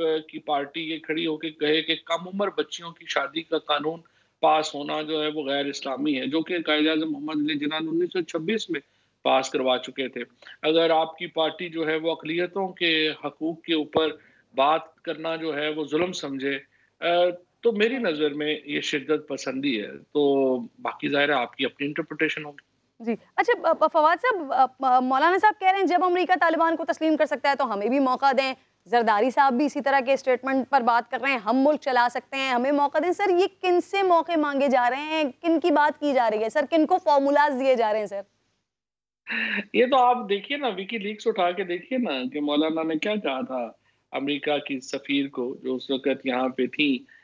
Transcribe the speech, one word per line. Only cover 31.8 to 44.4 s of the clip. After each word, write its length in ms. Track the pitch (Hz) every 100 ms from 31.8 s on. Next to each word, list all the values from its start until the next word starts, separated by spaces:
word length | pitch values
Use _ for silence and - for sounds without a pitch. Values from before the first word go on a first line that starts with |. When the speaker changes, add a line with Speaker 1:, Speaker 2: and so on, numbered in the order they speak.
Speaker 2:
चला 280 | 285 247 240
सकते 280 | 247 - 269
हैं, 180 | 269
हमें 180 | 247 254
मौका 280 | 294 277 311
दें।" 120 | 339
सर 180 | 359 403
ये 160 | 349 381
किन 340 | - 370 359
से 220 | - 392
मौके 340 | 381 339 330 330
मांगे 320 | 294 277 277
जा 200 | 254 240
रहे 120 | 262
हैं, 300 | 302 320 294
किन 280 | - 339 330
की 120 | 349
बात 260 | 302 294 294
की 160 | 294
जा 160 | 262 226
रही 140 | 214
है 80 | 220
सर, 160 | 302 285
किन 200 | 330 311
को 120 | 370
formulas 540 | 330 285 277 285 294
दिए 240 | 262 269 247
जा 140 | 220
रहे 100 | 214
हैं 60 | 208
सर? 180 | 202 190 _ _ _ _ _ _ _ _ _ - 226 220 196 -
Speaker 1:
ये 120 | 208 247
तो 100 | 269
आप 200 | 247 247
देखिए 400 | 208 202 196 285
ना, 200 | 269 190
WikiLeaks 500 | 190 233 196 214 240
उठा 260 | 208 175
के 120 | 180
देखिए 340 | 185 180 - 254
ना 280 | 214 131 127
कि 140 | 147
मौलाना 420 | 147 147 156 160
ने 140 | 160 156
क्या 200 | 208 214
कहा 260 | 156 131
था 360 | 127 131 117 - _ _ _
अमेरिका 440 | 135 139 143